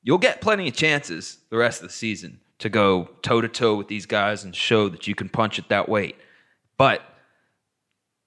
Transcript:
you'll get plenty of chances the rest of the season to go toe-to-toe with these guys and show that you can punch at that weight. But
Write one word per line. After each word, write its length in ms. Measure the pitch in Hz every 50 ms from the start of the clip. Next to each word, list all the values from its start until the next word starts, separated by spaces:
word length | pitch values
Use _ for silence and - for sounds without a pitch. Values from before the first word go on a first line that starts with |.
| -
you'll 160 | 123 156 185
get 220 | 240 247 - -
plenty 260 | - 214 220 202 185
of 80 | 156 -
chances 600 | - 156 156 147 143 143 - 85 80 - - - _ _ -
the 80 | 110
rest 240 | 113 120 117 113 -
of 60 | 85
the 60 | 85 -
season 460 | - 113 113 104 87 90 82 - - _ _ _ -
to 100 | - 107
go 400 | 101 110 101 98 95 90 85 - - - -
toe-to-toe 520 | - 123 117 113 113 - - 123 113 107
with 120 | 104 98
these 180 | - 107 104 90
guys 380 | - 113 104 98 104 107 92 98
and 120 | 95 87
show 340 | - - - 120 107 104 98
that 180 | 82 - -
you 80 | 104 101
can 120 | - 104
punch 300 | 95 - - 110 104 -
at 120 | - 90 -
that 200 | 104 101 - -
weight. 280 | 110 104 95 80 - _ _ _ _ _ _ _ _ _ _ _ _
But 240 | - 135 131 104 - - - _ _ _ _ _ _ _ _ _ _ _ _ _ _ _ _ _ _ _ _ _ _ _